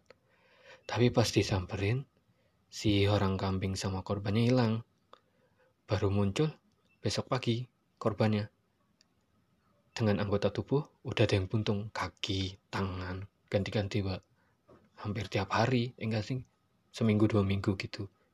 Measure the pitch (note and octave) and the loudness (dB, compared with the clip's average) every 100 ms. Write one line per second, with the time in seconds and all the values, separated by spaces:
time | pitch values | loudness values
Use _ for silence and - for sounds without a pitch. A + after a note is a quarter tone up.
0 | _ - _ _ _ _ - - - G#2+ | _ -20 _ _ _ _ -20 -20 -6 2
1 | B2 B2+ G#2+ - G2 G2 F2+ F#2+ G2 B2+ | 4 4 2 2 2 0 -2 -2 0 -2
2 | C#3+ _ _ _ _ _ _ - A2 G2+ | -4 _ _ _ _ _ _ -4 0 4
3 | G2 G#2 G2 F#2+ F#2+ F#2+ F#2+ F#2 G2+ F#2+ | 4 4 2 0 -2 -2 -2 -4 -4 -4
4 | - G2+ G2+ G#2+ A#2 B2+ A#2 A2+ - _ | -4 -4 -2 0 2 4 2 0 -6 _
5 | _ - _ _ _ _ _ _ - G2 | _ -20 _ _ _ _ _ _ -4 0
6 | G2+ G2 G2+ G2 D#3 - _ _ _ _ | 2 2 0 0 -2 -2 _ _ _ _
7 | A2 - - C3 B2 A#2 B2+ _ _ - | -6 -4 -4 -4 -2 -2 -4 _ _ -4
8 | A2+ G#2 A2 G#2+ G#2 _ _ _ _ _ | -4 2 2 2 -2 _ _ _ _ _
9 | _ _ _ _ _ _ _ _ _ - | _ _ _ _ _ _ _ _ _ 0
10 | A2 G2+ G2+ G#2 G2+ - - C#3 D#3 _ | 2 2 0 0 0 -2 -2 -2 -2 _
11 | C3+ - A2 G2+ F#2+ A2+ G#2+ G2+ G#2+ - | -6 0 2 2 0 -2 0 -2 -4 -8
12 | F2+ - - F#2+ F#2 F#2+ - G#2 G2 F#2 | -8 -8 -6 -4 -4 -8 -10 -4 -4 -4
13 | F#2 F#2 G2 _ - G#2 F#2+ A2+ G2 G#2+ | -8 -8 -12 _ -4 -2 0 -2 -2 -2
14 | G2 F#2 _ _ _ _ _ - _ - | -2 -6 _ _ _ _ _ -20 _ -12
15 | G#2+ G2+ F#2+ G#2 F#2+ G2+ A2+ B2+ B2 - | -8 -6 -4 -4 0 2 4 2 0 -4
16 | A2+ A2 G2+ C3 - _ _ _ _ - | -4 -4 -4 -6 -8 _ _ _ _ -2
17 | A2+ G#2+ G#2+ G#2+ G2 G2 F#2+ F#2+ - - | 2 4 4 4 2 0 0 -2 -4 -10
18 | G2+ _ _ | -12 _ _